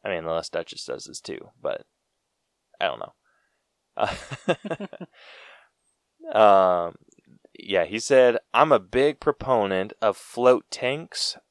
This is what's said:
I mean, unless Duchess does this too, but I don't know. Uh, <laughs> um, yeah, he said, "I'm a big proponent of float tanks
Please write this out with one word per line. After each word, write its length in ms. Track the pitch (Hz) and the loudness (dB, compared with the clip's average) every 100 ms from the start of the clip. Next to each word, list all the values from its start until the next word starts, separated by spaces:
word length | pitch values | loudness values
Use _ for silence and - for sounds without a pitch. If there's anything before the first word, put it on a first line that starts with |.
I 60 | 104 | -6
mean, 100 | 90 | -6
unless 300 | 82 82 - | -4 -6 -4
Duchess 360 | 80 82 - - | -8 -10 -14 -12
does 200 | 62 - | -12 -12
this 140 | - | -16
too, 320 | - - - _ | -14 -14 -16 _
but 240 | - - - _ _ _ _ _ _ _ _ _ | -8 -8 -12 _ _ _ _ _ _ _ _ _
I 80 | 92 | -6
don't 120 | 58 | -6
know. 140 | - _ _ _ _ _ _ _ _ - 104 - - 139 - 170 208 165 202 - 170 _ - - - - _ _ _ _ _ _ 330 | -12 _ _ _ _ _ _ _ _ -6 -6 -6 -12 -12 -6 -6 -4 -10 -12 -16 -20 _ -20 -20 -20 -20 _ _ _ _ _ _ -4
Uh, 40 | 175 | 4
<laughs> 500 | 107 98 92 90 85 | 6 6 4 0 -4
um, 80 | - _ _ _ _ _ | -10 _ _ _ _ _
yeah, 320 | - - 95 80 | -20 -4 -2 -2
he 140 | 107 | -4
said, 400 | - 131 123 117 _ | 2 6 6 4 _
"I'm 180 | 123 151 | 2 4
a 80 | 127 | 4
big 400 | 92 120 143 147 | 2 0 0 0
proponent 760 | - - 135 123 98 95 98 - | -4 -4 -2 0 0 -2 -4 -2
of 160 | 110 98 | -2 -2
float 480 | - - 123 123 - | -10 0 4 4 0
tanks 680 | - 127 143 - - - - _ | -8 -6 -6 -10 -8 -8 -8 _